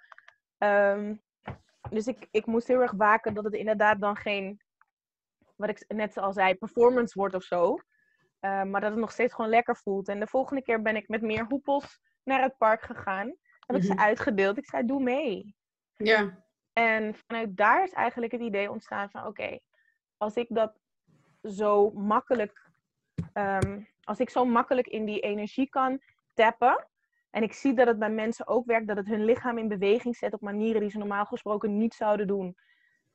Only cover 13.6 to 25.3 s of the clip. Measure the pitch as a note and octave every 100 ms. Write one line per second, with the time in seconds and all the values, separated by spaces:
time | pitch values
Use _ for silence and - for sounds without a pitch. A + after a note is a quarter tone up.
13.6 | - G3+ F#3 F#3+ G#3+ G#3+ - G3+ G3 G#3
14.6 | C#4+ - A#3+ C#4 B3+ B3+ D4+ F#3 G#3 -
15.6 | _ _ _ _ G#3+ A3 G3+ F#3 _ _
16.6 | _ - A#3 A3 G#3+ G#3+ _ A3+ A3+ F#3
17.6 | G#3 C#4 F#4+ - A#3 A#3+ A#3 A#3+ A#3 G3
18.6 | G3+ A3 - G#3+ G3+ - - - A2 -
19.6 | - _ _ _ _ _ G#3 G#3+ A#3+ A3
20.6 | A3 - _ _ _ _ _ _ A3 G3
21.6 | G#3+ G#3 G#3 G#3 G3+ A3 - B3 G#3 -
22.6 | _ _ _ _ _ - - - G3 G3
23.6 | G3 G3+ G#3+ _ - G3+ B3+ - B3 A#3
24.6 | B3 C4 B3 A3 G#3+ G#3 G#3+